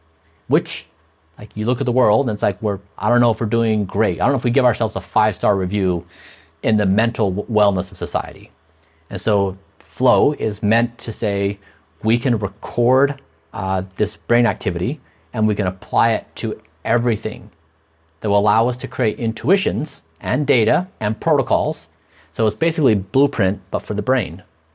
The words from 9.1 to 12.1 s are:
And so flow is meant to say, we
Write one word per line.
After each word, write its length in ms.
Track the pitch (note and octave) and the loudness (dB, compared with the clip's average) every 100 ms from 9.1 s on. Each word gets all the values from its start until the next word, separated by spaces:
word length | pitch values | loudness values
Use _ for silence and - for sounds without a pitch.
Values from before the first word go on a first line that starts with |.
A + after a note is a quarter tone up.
And 100 | G2 | -6
so 360 | - G#2 G2 F#2 _ _ | 0 2 0 -4 _ _
flow 540 | - - B2+ G2+ B2 | -18 -2 2 4 4
is 300 | D3 A2+ G2 | 0 -4 -2
meant 360 | G2+ A2+ A#2+ - | 0 2 0 -4
to 140 | - | -12
say, 460 | - G#2+ G2+ G2 G2 - _ _ _ | -6 -2 -2 -2 -4 -12 _ _ _
we 160 | A2 | 0